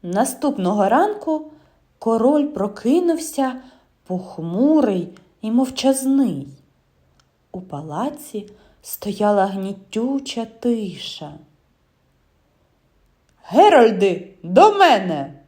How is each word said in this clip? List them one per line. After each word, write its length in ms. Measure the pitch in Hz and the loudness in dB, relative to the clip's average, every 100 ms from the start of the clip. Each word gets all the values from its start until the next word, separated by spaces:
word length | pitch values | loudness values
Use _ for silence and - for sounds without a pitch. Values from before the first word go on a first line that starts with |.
Наступного 880 | 175 185 254 254 294 285 180 208 196 | -6 -2 -2 -2 -6 -2 -2 0 2
ранку 600 | 247 415 415 - 311 311 - _ _ _ _ | 2 0 -2 -4 -6 -6 -20 _ _ _ _
король 480 | 226 226 240 302 294 | -2 0 2 2 0
прокинувся 1120 | - 202 - 233 320 349 320 - - 262 254 - _ _ _ _ | -4 -6 -4 0 0 2 -2 -4 -4 -4 -4 -16 _ _ _ _
похмурий 1000 | 180 - - 165 180 277 311 247 185 170 - _ _ | -8 -8 -12 -8 0 2 4 2 0 -6 -14 _ _
і 100 | 214 | -2
мовчазний. 960 | 240 254 - 262 262 262 277 247 147 - - _ _ _ _ _ _ _ _ _ | 0 -2 0 0 0 2 2 0 -2 -10 -20 _ _ _ _ _ _ _ _ _
У 100 | 185 | -16
палаці 880 | - 143 156 151 262 294 - 208 202 - _ _ | -14 -14 -10 -6 -8 -8 -12 -12 -12 -20 _ _
стояла 640 | - - 202 202 208 208 196 | -18 -12 -8 -2 0 2 0
гнітюча 1000 | 196 190 196 - 214 240 277 269 - 226 | -2 -8 -10 -8 -6 -4 -4 -6 -10 -10
тиша. 880 | - 240 233 202 156 - - 151 151 - _ _ _ _ _ _ _ _ _ _ _ _ _ _ _ _ _ _ _ | -6 -2 -2 -4 -10 -14 -14 -16 -18 -20 _ _ _ _ _ _ _ _ _ _ _ _ _ _ _ _ _ _ _
«Геральди, 920 | - 202 403 320 226 190 196 170 - - | -2 6 8 8 6 4 0 0 -8 -18
до 280 | 165 190 415 | 2 6 6
мене!» 720 | 403 359 220 185 151 139 135 | 6 4 4 0 -6 -8 -14